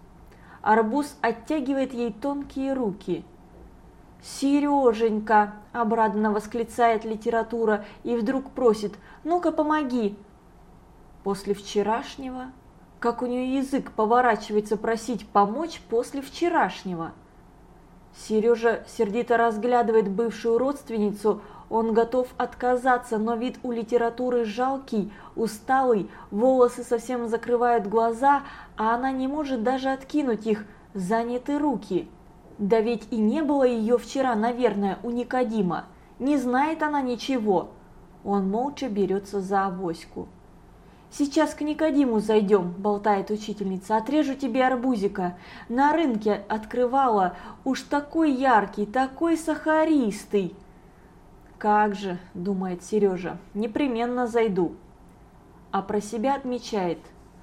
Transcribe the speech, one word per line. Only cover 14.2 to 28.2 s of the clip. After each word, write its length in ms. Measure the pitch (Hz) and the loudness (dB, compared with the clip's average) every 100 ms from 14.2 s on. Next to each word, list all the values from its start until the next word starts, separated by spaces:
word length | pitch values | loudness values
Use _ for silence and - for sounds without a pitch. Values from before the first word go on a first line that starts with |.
| 254 214 - 214 208 214 | 4 2 0 -2 0 -2
просить 500 | 233 226 - 220 - | -2 -4 -4 -8 0
помочь 540 | 208 202 233 330 - - | 2 2 0 -6 -10 -4
после 320 | 226 - 277 | -2 -2 -8
вчерашнего? 920 | 269 - 339 330 202 - 190 170 165 - - - - - - - - - - - | -10 -2 0 2 0 -2 -8 -8 -8 -12 -20 -20 -20 -20 -20 -20 -20 -20 -20 -20
Серёжа 680 | - 214 220 233 233 226 - | -2 2 4 4 2 0 -6
сердито 480 | - 214 214 233 233 | -2 -2 0 0 2
разглядывает 760 | 233 214 240 247 220 220 196 | 2 0 0 2 4 4 2
бывшую 480 | 196 233 214 233 233 | -2 -4 -2 0 2
родственницу, 840 | 262 277 - 226 208 208 214 208 - - - | 2 -2 -6 -2 -2 0 0 0 -6 -20 -4
он 240 | 220 226 | -2 2
готов 360 | 220 233 254 254 - | 2 2 0 -2 -4
отказаться, 800 | 247 - 247 247 254 247 240 214 | -6 -2 0 2 2 0 0 -4
но 180 | 220 233 | -2 -2
вид 240 | 254 - | -4 -6
у 80 | 254 | -6
литературы 760 | 233 220 240 233 233 254 247 226 | -6 0 2 2 -2 0 0 0
жалкий, 640 | 202 254 269 269 220 180 - - - | -2 -2 -2 -4 -4 -4 -8 -14 -4
усталый, 760 | 220 214 - 262 254 220 - - - | -4 -4 0 2 4 2 0 -12 -8
волосы 520 | 196 247 262 240 240 | 2 4 6 4 4
совсем 440 | 240 233 226 247 233 | -2 -2 -2 -6 -2
закрывают 600 | 233 233 240 240 233 202 | -4 0 2 4 2 2
глаза, 560 | 220 226 226 | 2 2 2